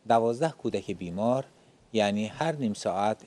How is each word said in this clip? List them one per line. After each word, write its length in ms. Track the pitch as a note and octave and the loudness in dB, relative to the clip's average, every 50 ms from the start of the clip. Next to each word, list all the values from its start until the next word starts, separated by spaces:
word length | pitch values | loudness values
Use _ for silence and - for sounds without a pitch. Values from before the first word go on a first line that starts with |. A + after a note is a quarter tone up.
| - A2 | 0 2
دوازده 400 | A#2 A#2 A2+ A#2 A#2+ B2 D#3+ D#3+ | 4 4 4 2 2 0 -2 -2
کودک 400 | D3 - - A#2 G2+ G2+ G2 - | -2 -4 -4 -4 -2 -2 -4 -6
بیمار، 540 | G2 E2+ F#2 F2 E2+ F#2+ G#2+ A#2+ B2+ C3+ C3+ - - - _ - _ _ _ _ | -6 -6 -8 -8 -4 -2 0 0 0 -2 -4 -8 -14 -20 _ -20 _ _ _ _
یعنی 340 | - A2 G#2 G2+ G2+ G#2 A2 | 0 0 2 2 2 0 -2
هر 260 | G#2+ - - D3+ E3 | -4 -4 -2 -2 -2
نیم 220 | D#3+ D3 C3+ G#2+ G2+ | -2 0 -2 -2 -2
ساعت 420 | - - G2+ F2 F#2+ G2+ G#2+ G#2+ - - | -2 -2 -2 0 2 0 0 0 -2 -8